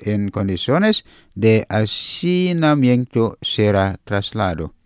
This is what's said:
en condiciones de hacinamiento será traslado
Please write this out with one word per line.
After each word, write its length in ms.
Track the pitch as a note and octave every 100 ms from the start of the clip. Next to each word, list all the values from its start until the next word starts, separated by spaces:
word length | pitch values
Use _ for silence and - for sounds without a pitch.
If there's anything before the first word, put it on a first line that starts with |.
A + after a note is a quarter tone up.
en 280 | G#2 G#2 G2+
condiciones 760 | G#2 G2 F2+ - D#3 G#3+ A3 - - _
de 320 | - A2 A2 -
hacinamiento 1700 | G#2+ G#2+ - - - F3 F3+ F3+ E3+ D3+ D3 B2+ B2 B2 A#2 A2+ -
será 580 | - - G#2 G2 F#2+ -
traslado 720 | - G2+ - A2 F#2+ D#2+ D#2 -